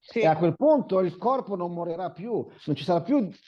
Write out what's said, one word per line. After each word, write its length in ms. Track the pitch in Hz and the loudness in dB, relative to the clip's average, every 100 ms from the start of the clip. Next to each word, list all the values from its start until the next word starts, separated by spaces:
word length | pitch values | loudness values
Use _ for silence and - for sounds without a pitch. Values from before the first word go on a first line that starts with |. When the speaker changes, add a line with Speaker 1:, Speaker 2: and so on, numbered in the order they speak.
Speaker 1:
Sì. 200 | - 233 | -6 0
Speaker 2:
E 60 | 160 | 2
a 100 | 156 | 4
quel 180 | 170 | 2
punto 460 | 170 285 294 - 190 | 2 4 4 2 0
il 160 | 180 - | 0 -2
corpo 380 | 220 262 190 | -2 -2 -2
non 180 | 196 175 | -6 -6
morirà 380 | 170 170 165 180 | -6 -6 -6 -8
più, 360 | - 220 202 - - | -8 -6 -4 -6 -12
non 100 | - | -6
ci 80 | 143 | -4
sarà 180 | - 170 | 0 0
più 280 | 170 285 185 - | 2 0 0 -8